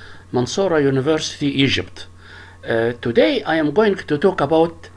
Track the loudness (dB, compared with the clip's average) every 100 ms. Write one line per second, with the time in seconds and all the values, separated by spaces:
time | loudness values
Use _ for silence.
0 | -20 -20 -6 -4 -2 -2 0 2 2 0
1 | 0 0 -2 -4 -2 2 0 0 -6 -12
2 | -18 -20 -20 -20 -20 -14 -4 0 0 -2
3 | -2 2 2 2 -2 0 0 2 2 2
4 | -2 0 0 0 2 2 2 -2 -20